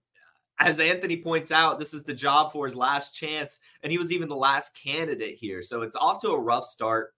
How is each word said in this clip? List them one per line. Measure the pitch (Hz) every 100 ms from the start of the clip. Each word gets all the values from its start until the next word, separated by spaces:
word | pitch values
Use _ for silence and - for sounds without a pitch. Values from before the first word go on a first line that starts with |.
| _ _ - _ _ -
as | 160 156
Anthony | 160 180 185 170
points | 170 160 156
out, | 160 160 147
this | 151
is | 151
the | 147
job | 135 139 143 151
for | 151
his | 139
last | 123 127 143 143
chance, | - 156 156 147 - _ _
and | 147
he | 170
was | 170
even | 175 156
the |
last | 143 135 139 -
candidate | - 143 151 160 127 107
here. | 104 107 92
So | 87 120
it's | 113 -
off | 165 -
to | 214
a | 151
rough | 117 120
start, | 127 - 113 113 110